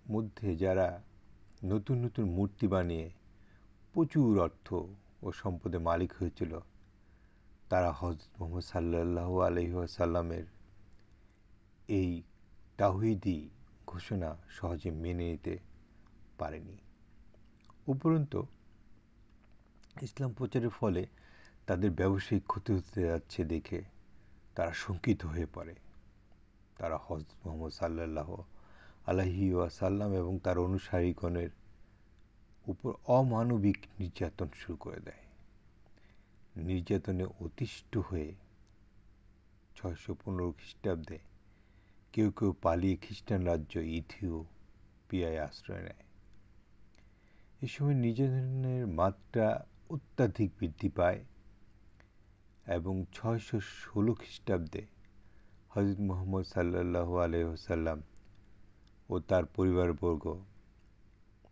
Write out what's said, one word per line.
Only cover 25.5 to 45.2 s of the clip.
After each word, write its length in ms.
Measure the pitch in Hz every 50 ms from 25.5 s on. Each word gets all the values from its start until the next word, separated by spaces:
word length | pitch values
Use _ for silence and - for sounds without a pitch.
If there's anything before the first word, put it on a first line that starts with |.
| -
পড়ে। 220 | 87 82 82 - - - - - - - - - - - - - - - - - - - - -
তারা 220 | - 85 82 80 78 -
হযরত 180 | - 85 78 78 - - - -
মুহাম্মদ 260 | 80 80 80 80 78
সাল্লাল্লাহু 720 | - - 85 85 82 82 82 80 78 78 76 87 90 92 92 - - - - - - - - - - - -
আলাইহি 480 | - 90 95 95 92 87 95 98 95 90
ওয়াসাল্লাম 600 | 90 87 82 - - 98 95 98 101 104 101 98
এবং 260 | 92 85 87 95 95
তার 200 | - 92 87 87
অনুসারীগণের 880 | 87 90 95 95 - - - 87 87 90 85 - 92 87 87 87 85 85 - - - - - - - - - - - - - - - - _ - - - - - -
উপর 260 | - 92 - - 120 113 - -
অমানবিক 840 | - 123 131 135 127 113 110 117 123 120 107 98 101 95 - - - - -
নির্যাতন 480 | 95 85 - - 92 78 - - 92 73 -
শুরু 220 | - - - 82
করে 220 | 73 - - 87 85
দেয়। 280 | - - - - - - - - - - - - - - - - - - - - - - - - - - - - - - -
নির্যাতনে 720 | 92 82 90 92 90 85 - 104 92 - - 92 92 92
অতিষ্ঠ 720 | 92 - - 87 82 - - 120 - - - - - -
হয়ে 360 | 107 87 - 92 80 76 78 95 - - - - - - - - - - - - - - - - - - - - - - - - - _ - -
ছয়শো 400 | - - 92 82 - - - 92 - -
পনেরো 260 | 104 95 90 87 87
খ্রিস্টাব্দে 680 | 80 - - - - - - 101 87 82 76 - 80 76 - - - - - - - - - - - - - - - - - - -
কেউ 180 | 110 107 101
কেউ 240 | 101 - 110 98 78 -
পালিয়ে 340 | - 85 82 87 92 95 92
খ্রিস্টান 480 | - - - 101 - - - 107 95 90
রাজ্য 340 | 87 85 80 76 - -
ইথিওপিয়ায় 1600 | 85 80 80 80 82 78 - - - 98 87 82 80 82 82 - - - - - - - - - - _ - 95 92